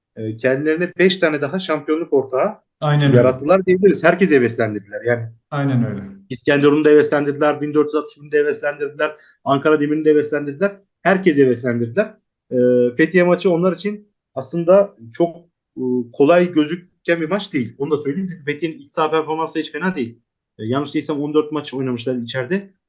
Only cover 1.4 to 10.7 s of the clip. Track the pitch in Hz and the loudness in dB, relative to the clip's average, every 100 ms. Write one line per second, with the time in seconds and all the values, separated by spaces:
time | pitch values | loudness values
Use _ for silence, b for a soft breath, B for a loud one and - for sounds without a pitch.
1.4 | 156 185 185 156 147 156 165 139 131 131 | -4 -4 -4 -4 -2 -4 0 0 0 -2
2.4 | 190 214 _ - 151 147 143 123 127 127 | -2 -4 _ -6 0 2 4 6 4 2
3.4 | 143 190 185 185 196 143 165 175 185 143 | 2 2 2 4 4 4 2 2 4 4
4.4 | 120 113 110 104 101 104 120 117 113 - | 2 0 -4 -4 -10 -8 -4 -4 -4 -16
5.4 | _ 147 139 123 107 98 - - - - | _ -4 -2 0 -2 -6 -12 -16 -16 -6
6.4 | - 143 147 147 151 151 147 147 143 135 | 0 4 4 4 6 6 6 0 -2 0
7.4 | 151 135 147 151 147 151 147 143 147 147 | 0 -2 -2 0 0 -2 -6 -12 -4 0
8.4 | 147 - 147 147 143 147 151 151 b b | 0 -2 -6 -6 -8 -4 -6 -6 b b
9.4 | 135 139 151 151 147 151 156 151 147 147 | -2 0 2 2 0 0 2 2 2 -4
10.4 | 147 139 202 | -8 -4 -4